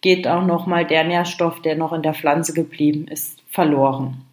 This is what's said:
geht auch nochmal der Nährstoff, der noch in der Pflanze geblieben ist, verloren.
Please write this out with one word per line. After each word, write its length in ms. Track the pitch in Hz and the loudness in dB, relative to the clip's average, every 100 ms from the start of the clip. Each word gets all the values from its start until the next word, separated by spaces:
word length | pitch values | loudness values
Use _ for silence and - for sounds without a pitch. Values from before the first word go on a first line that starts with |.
geht 260 | 185 180 175 | 4 2 2
auch 160 | 170 | 0
nochmal 400 | 180 170 180 175 | 2 0 0 0
der 200 | 170 160 | 2 2
Nährstoff, 580 | 160 175 175 - 170 170 | 2 0 -2 -2 -2 -2
der 140 | 160 156 | -4 -2
noch 180 | 160 | -2
in 80 | 165 | -2
der 100 | 156 | -2
Pflanze 400 | 151 156 147 160 | 0 0 0 0
geblieben 560 | 160 160 - 151 151 160 | -4 -6 0 0 0 -6
ist, 340 | 156 - - _ | -10 -12 -14 _
verloren. 760 | - 160 143 135 131 131 - - | 0 2 4 2 0 -6 -8 -16